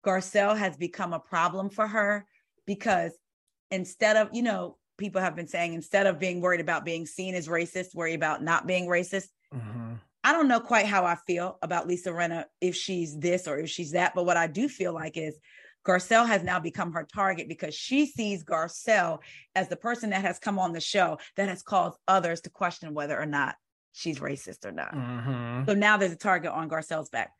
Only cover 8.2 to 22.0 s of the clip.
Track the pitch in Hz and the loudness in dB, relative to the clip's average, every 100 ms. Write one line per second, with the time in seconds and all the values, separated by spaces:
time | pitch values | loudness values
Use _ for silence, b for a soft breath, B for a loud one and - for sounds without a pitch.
8.2 | 156 151 156 170 160 180 175 175 180 196 | 0 0 2 0 2 -2 2 0 0 -4
9.2 | 190 _ _ 135 107 117 113 117 _ _ | -6 _ _ -10 -8 -8 -10 -12 _ _
10.2 | 247 330 285 233 233 233 208 202 180 170 | 2 4 4 4 4 4 4 4 2 0
11.2 | - 175 180 - 165 170 170 175 185 165 | -2 -2 -2 -6 -2 -2 0 -2 -2 -2
12.2 | 170 165 - _ 180 165 - 185 165 151 | -2 -2 -8 _ -2 -2 -4 -2 -2 -2
13.2 | 170 180 170 143 160 - 160 170 180 185 | 0 0 0 -4 -4 -6 -2 2 2 2
14.2 | 175 170 165 151 277 - 180 165 156 160 | 2 4 2 0 -2 -2 -4 -4 -6 -6
15.2 | 156 151 B B B B - 180 - 226 | -8 -8 B B B B 2 2 6 6
16.2 | 233 202 180 180 165 - 175 165 156 208 | 6 2 2 -2 -4 -4 -4 -4 -8 -2
17.2 | 196 170 147 165 156 - - 269 285 - | -2 -2 -8 -8 -8 -8 0 2 2 0
18.2 | 214 196 151 165 165 - - 208 170 156 | -4 -4 -2 -2 -2 -6 2 2 2 -2
19.2 | B B B 190 180 170 233 233 220 190 | B B B -2 -2 -4 -4 -2 -2 0
20.2 | 196 180 220 202 185 165 - 202 170 156 | 0 -2 -4 0 -2 -2 -2 2 2 0
21.2 | B - 196 185 - 196 170 - | B -4 -2 -4 0 2 2 -2